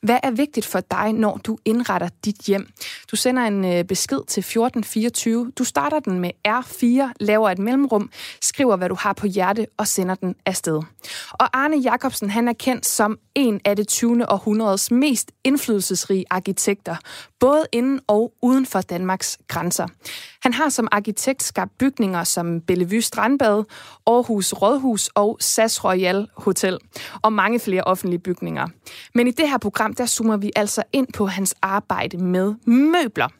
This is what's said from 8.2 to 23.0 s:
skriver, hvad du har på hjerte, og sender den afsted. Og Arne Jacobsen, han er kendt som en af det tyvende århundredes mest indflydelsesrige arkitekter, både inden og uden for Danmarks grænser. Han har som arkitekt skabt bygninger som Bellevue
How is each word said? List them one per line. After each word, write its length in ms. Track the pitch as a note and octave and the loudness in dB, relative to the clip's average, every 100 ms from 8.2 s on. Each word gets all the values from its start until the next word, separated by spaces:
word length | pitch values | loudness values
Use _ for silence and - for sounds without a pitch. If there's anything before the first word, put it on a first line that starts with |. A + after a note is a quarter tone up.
| - - | -16 -6
skriver, 340 | - - C4+ F#3+ | -6 0 2 2
hvad 120 | F3+ | 0
du 60 | F3+ | -2
har 140 | G#3 | -2
på 140 | G3+ G#3 | -2 -2
hjerte, 400 | F#3 F3+ G#3 G#3+ - | 0 0 0 -2 -4
og 100 | G#3 | -2
sender 280 | - F3+ F#3 | 0 -2 -2
den 200 | F#3 F3+ - | -4 -4 -4
afsted. 360 | F#3 F3 D#3 D#3 _ - - - - | -4 -2 -2 -4 _ -16 -14 -14 0
Og 100 | B3+ | 0
Arne 240 | C4 C#4+ D#4 | 2 2 2
Jacobsen, 520 | B3+ A#3+ C4+ - G3+ | 2 0 -2 -4 -2
han 180 | G#3 A#3+ | 0 0
er 60 | |
kendt 320 | A#3 - B3+ - | 0 -2 -2 -2
som 340 | - G#3+ G#3+ _ - | 0 0 0 _ 0
en 260 | C4 G3+ - | 2 2 0
af 100 | G3+ | 0
det 120 | G#3 | 0
tyvende 380 | - A#3+ A#3+ A#3+ | 0 2 2 2
århundredes 640 | G3 A3 G#3+ A3 G3 - | 0 0 0 2 0 2
mest 400 | A#3+ D4 A#3+ - _ | 2 4 0 -4 _
indflydelsesrige 840 | C4 C#4 - G#3 F#3 F3+ - F#3+ F3+ | 0 0 2 0 0 -4 0 -2 0
arkitekter, 680 | F#3 F#3 F#3+ - G3+ - E3 - - - _ | -4 -2 -2 0 -2 -4 -10 -12 -18 -20 _
både 260 | B3+ D4 D#4 | 4 4 2
inden 280 | A#3 B3+ C4+ - | 0 0 -2 2
og 260 | G#3+ A#3+ _ | 2 2 _
uden 240 | B3 C4 C4 | 2 4 2
for 160 | F#3+ | -2
Danmarks 560 | F#3 F3 F#3 F#3+ - - _ | -4 -4 -2 -2 -4 -8 _
grænser. 400 | - E3 - E3+ _ - - - - | -4 -2 -2 -4 _ -16 -16 -16 -2
Han 120 | B3+ | 0
har 160 | A#3+ D4+ | 2 0
som 180 | C4 A3+ | 0 0
arkitekt 520 | G#3 G#3 G3+ - C4+ | 0 -2 -4 -2 -2
skabt 340 | - - F#3 _ | -4 -4 -4 _
bygninger 460 | C4+ - G3+ F3+ | -2 0 -2 0
som 380 | E3+ - E3+ E3+ | -2 -2 -2 -4
Bellevue 400 | E3 F3+ F3 G#3+ | 0 0 2 0